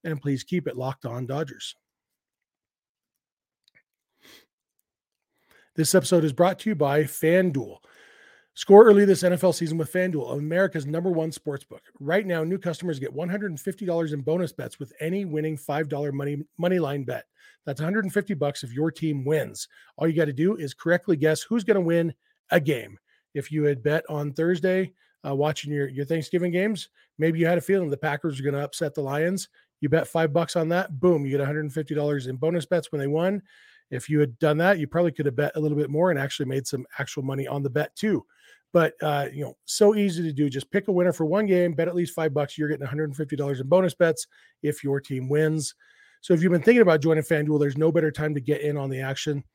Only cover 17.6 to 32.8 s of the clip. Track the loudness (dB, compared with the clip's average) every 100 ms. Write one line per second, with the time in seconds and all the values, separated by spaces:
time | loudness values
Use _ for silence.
17.6 | -10 -6 -2 -2 0 -2 -2 -2 -2 -4
18.6 | -10 -2 -4 -2 -4 -2 0 -2 -2 -10
19.6 | -16 _ -20 -2 0 2 0 2 0 0
20.6 | -6 -6 0 0 2 2 2 0 -2 -2
21.6 | 2 2 4 2 0 -4 _ _ _ 2
22.6 | 2 -4 -6 -18 _ _ _ -8 -4 0
23.6 | 0 2 0 0 -2 -6 -6 -2 0 2
24.6 | 2 0 -2 _ _ _ -6 0 0 -2
25.6 | -4 -4 -4 -4 -4 -4 -2 -2 0 0
26.6 | -2 -4 -10 _ _ -2 0 2 2 2
27.6 | 0 0 0 -4 -4 -4 -6 -4 -4 -4
28.6 | -6 -6 -6 -4 -4 -2 -2 -2 -8 _
29.6 | _ _ 0 2 2 0 2 0 0 -2
30.6 | 0 0 -2 2 2 2 0 -2 -2 -2
31.6 | -4 -6 -4 -2 0 -2 -4 -4 -2 -2
32.6 | 0 -2